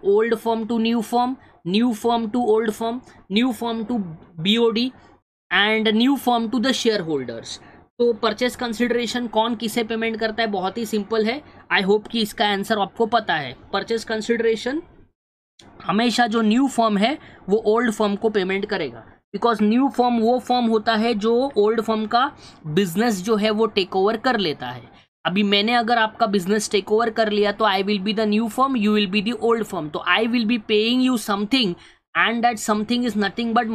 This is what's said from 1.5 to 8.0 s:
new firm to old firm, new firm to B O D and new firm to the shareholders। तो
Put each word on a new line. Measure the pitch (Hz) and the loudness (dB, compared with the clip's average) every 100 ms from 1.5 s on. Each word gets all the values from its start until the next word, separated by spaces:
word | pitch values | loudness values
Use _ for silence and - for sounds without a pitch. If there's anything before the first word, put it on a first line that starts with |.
| _ 170 | _ -2
new | 202 247 208 | 0 2 0
firm | 233 233 226 | 0 0 -2
to | 247 208 | -2 2
old | 220 226 | 2 2
firm, | 214 226 247 - - - | -4 -6 -6 -12 -20 -4
new | 196 254 214 | 0 0 -2
firm | 233 226 220 | -4 -4 -4
to | 240 180 160 - - 175 | -4 -6 -10 -18 -6 0
B | 226 | 2
O | 233 220 | 2 2
D | 254 - - _ _ _ - | -4 -6 -20 _ _ _ -2
and | 185 208 220 220 | 0 2 2 2
new | 220 247 269 247 | 2 2 2 0
firm | 240 226 | 0 0
to | 254 | -2
the | 254 | 0
shareholders। | - 233 208 160 147 123 117 - - - - _ | 0 0 0 -2 -4 -4 -10 -14 -18 -20 -20 _
तो | - | -2